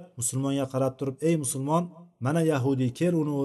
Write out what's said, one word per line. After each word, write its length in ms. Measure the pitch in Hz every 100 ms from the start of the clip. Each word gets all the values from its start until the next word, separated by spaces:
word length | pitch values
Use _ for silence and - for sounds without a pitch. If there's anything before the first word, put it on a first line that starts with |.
| -
musulmonga 520 | - 117 131 139 139 135
qarab 280 | 131 135 -
turib, 200 | 147 127
"Ey 180 | 160 165
musulmon, 460 | 135 135 139 165 175 - - -
mana 240 | 123 165
yahudiy, 480 | 160 143 131 131 127
kel 200 | 123 175
uni 200 | 170 147 143